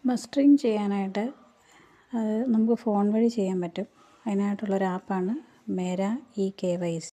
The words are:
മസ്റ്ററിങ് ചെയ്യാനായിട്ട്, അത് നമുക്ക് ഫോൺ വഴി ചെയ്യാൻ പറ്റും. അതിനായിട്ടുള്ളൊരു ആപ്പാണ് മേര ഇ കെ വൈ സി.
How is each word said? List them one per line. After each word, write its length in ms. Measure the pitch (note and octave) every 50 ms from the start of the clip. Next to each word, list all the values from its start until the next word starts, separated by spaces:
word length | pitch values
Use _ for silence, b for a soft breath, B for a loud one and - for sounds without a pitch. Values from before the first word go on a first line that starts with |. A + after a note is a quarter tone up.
| - B3+
മസ്റ്ററിങ് 500 | B3 A3+ - - - C#4 C#4 C#4+ C#4+ C#4 -
ചെയ്യാനായിട്ട്, 600 | A#3 G#3+ G#3 G#3 G3+ G3+ G3+ G3 G3 F#3+ G3+ G#3+ C4 D4 - - _ _ b b b b b b b b b b b - A3+
അത് 180 | A3 A3 G#3+ A3 B3 C4 A3
നമുക്ക് 240 | A3 A3 A3+ A#3 A3+ -
ഫോൺ 200 | A3+ G#3 G3+ G3+ G#3 G#3+
വഴി 120 | A3 A#3 A#3 A#3 A3
ചെയ്യാൻ 200 | G3 F#3+ F#3+ F#3 F3
പറ്റും. 240 | E3+ - - G#3 - b b b b b b b
അതിനായിട്ടുള്ളൊരു 640 | A3+ G3+ G3 G3+ G3+ G3+ G3 A3 G3+ G3 F#3+ G3 F#3 F3+
ആപ്പാണ് 400 | F#3 - - G3 F#3 F#3 F#3+ A#3+ D#4 - b b b b - G3 F#3
മേര 220 | F3+ F3+ F3+ F3+ F#3+ G3+ A3+ C#4 - - _ G#3 G3
ഇ 20 | F#3+ G3 -
കെ 120 | - F3+ F3 F3 F3
വൈ 100 | E3+ E3 E3 -
സി. 60 | - _